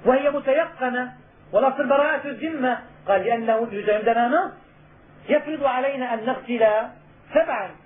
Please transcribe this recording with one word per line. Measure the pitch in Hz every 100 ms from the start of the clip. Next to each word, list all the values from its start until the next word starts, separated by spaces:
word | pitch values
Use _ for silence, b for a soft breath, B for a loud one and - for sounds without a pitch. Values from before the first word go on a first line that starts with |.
| 226
وهي | 262 285
متيقنة | 285 269 277 330 - 254 247 254 - - _ -
والأصل | - - - 262
براءة | 277 294 302 285
الذمة، | 226 320 311 254 233 - - -
قال: | 196
"لأنه | 202 233 226
يوجد | 226 226 202 202
عندنا | 214 214 233 240
نص | 311 381 - - - - - - - -
يفرض | 285 294 302
علينا | 277 247 277 277 254
أن | 226 220
نغسل | 254 - 240 220 214 247 - - - -
سبعا، | 294 330 240 185 -